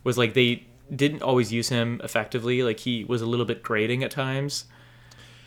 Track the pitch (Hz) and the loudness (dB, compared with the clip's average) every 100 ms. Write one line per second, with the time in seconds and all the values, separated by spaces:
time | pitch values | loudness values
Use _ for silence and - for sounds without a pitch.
0 | 127 120 117 117 120 120 - - - 131 | 0 2 4 6 4 2 -6 -20 -10 0
1 | 143 151 131 127 107 117 117 120 117 120 | 0 0 2 2 2 0 0 0 0 -2
2 | 113 117 107 127 117 127 123 107 127 117 | -4 -4 -2 -2 0 0 0 -2 -2 -4
3 | 101 120 113 120 113 110 - 110 113 123 | -2 -2 0 0 0 -4 -2 0 2 0
4 | 131 143 131 135 143 135 - - - - | -2 -4 -4 -4 -4 -6 -10 -18 -20 -20
5 | - - - - | -20 -20 -20 -20